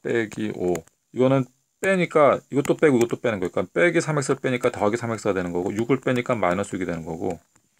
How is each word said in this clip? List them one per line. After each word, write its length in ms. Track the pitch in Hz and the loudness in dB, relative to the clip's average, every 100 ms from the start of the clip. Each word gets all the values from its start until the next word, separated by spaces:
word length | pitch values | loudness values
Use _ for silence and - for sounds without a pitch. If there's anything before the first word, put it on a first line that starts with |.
빼기 500 | - 120 107 117 107 - | -4 -2 -2 -6 -6 -4
오. 180 | 90 85 - _ _ | -2 -2 -6 _ _
이거는 320 | 117 131 135 127 _ _ _ | 0 2 2 0 _ _ _
빼니까 600 | 190 190 156 160 139 90 - | -2 0 0 4 4 4 0
이것도 260 | 139 143 160 | -2 0 2
빼고 220 | 156 123 | 4 4
이것도 220 | 117 127 | 2 0
빼는 200 | 123 101 | -2 -2
거니까 260 | 90 104 92 | -2 -2 -2
빼기 280 | 170 175 165 | 0 2 2
삼 180 | 156 147 | 0 -2
엑스를 220 | 135 139 | 0 -2
빼니까 300 | 135 123 123 | -2 0 -2
더하기 260 | - 104 117 | 0 0 0
삼 160 | 117 | -4
엑스가 200 | 110 107 | -2 -2
되는 180 | 92 90 | -2 -2
거고 220 | 87 98 | -2 -2
육을 260 | 104 120 131 | -2 0 0
빼니까 340 | 135 123 127 | 0 -2 -2
마이너스 400 | 117 90 92 98 98 | 0 0 0 -4 -6
육이 80 | 87 | -6
되는 180 | 85 | -6
거고 340 | 80 82 101 82 _ _ _ | -8 -6 -6 -8 _ _ _